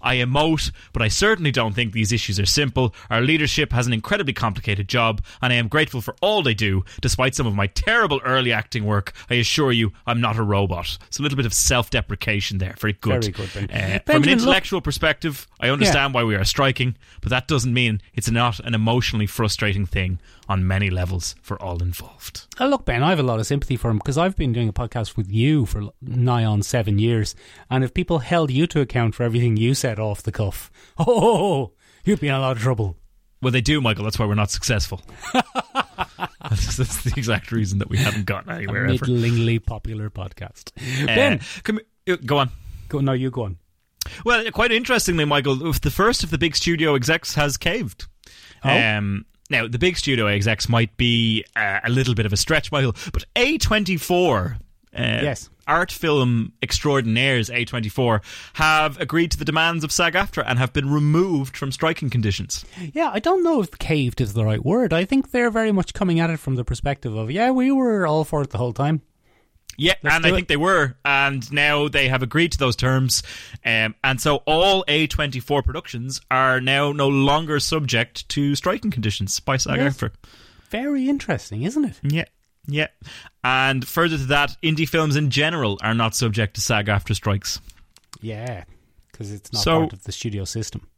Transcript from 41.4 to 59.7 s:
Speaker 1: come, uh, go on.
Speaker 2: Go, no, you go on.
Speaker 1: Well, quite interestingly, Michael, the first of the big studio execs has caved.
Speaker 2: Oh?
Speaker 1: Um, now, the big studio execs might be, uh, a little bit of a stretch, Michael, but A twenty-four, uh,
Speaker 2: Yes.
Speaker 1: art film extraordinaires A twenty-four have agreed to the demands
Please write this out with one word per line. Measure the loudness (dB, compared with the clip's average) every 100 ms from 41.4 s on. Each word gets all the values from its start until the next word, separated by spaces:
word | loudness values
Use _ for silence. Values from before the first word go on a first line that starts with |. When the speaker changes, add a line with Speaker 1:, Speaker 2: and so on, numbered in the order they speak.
| -4 -12
Speaker 1:
come, | -4 -6 -6 _ -4
uh, | -4 0
go | 0
on. | 0 -4 -14 -16 -8
Speaker 2:
Go, | -2
no, | 0
you | 0 -2
go | -4
on. | -8 -8 _ _ _ _ -12 -6
Speaker 1:
Well, | 0 2 0
quite | 0 2
interestingly, | 2 2 0 2 0 2
Michael, | 2 2 0
the | 0 0 -2
first | 2 2 2
of | -2
the | 0
big | 0 0
studio | 0 0 2 2
execs | 2 0 -2 0
has | 0 0
caved. | -2 -2 -6 -8 -18 _ -20 -20 -20 -6
Speaker 2:
Oh? | 0
Speaker 1:
Um, | 2 2 0 -2 -4 -8 _ _
now, | -2 -2
the | 0
big | 0 0
studio | 0 2 2
execs | 2 0 0 0
might | 2 2 _
be, | 2 4 2 0 -2 -4
uh, | -2 -2
a | 0
little | 0 0 0
bit | 0
of |
a | 0
stretch, | 0 0 0
Michael, | -2 0 -2 -6
but | -6 -4 0
A | 0 2
twenty-four, | 2 0 0 -2 0 2 4 2 0 -6 -14 _ _ -6
uh, | -4 -2
Speaker 2:
Yes. | -2 -4 -10 _ -2
Speaker 1:
art | 0 0
film | -2 2 2 4 2 -2 -6
extraordinaires | -4 -2 2 2 2 2 2 0 0
A | -4 -4
twenty-four | -4 -4 0 2 2 -2 -18 -16
have | 0 2 4 2 -2
agreed | -2 0 0
to | 0
the | -2
demands | 0 0